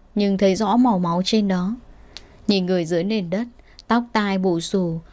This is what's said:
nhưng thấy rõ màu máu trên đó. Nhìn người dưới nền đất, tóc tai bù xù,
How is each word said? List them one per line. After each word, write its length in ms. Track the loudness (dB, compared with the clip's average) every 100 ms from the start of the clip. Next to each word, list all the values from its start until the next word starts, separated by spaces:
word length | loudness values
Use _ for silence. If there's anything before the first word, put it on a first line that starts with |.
| -8
nhưng 240 | -2 0 2
thấy 180 | 2 2
rõ 200 | 2 4
màu 220 | 4 2
máu 240 | 0 -2
trên 240 | 0 0 2
đó. 280 | 0 -2 -6 -12 -20 -20 -20 -20 -10 -2
Nhìn 200 | 0 2
người 180 | -2
dưới 200 | 0 -2
nền 260 | -2 -4 -4
đất, 160 | -6 -6 -12 -20 -14 -2
tóc 160 | -2 0
tai 260 | -2 0 0
bù 220 | 0 0
xù, 400 | -2 -2 -2 -4 -10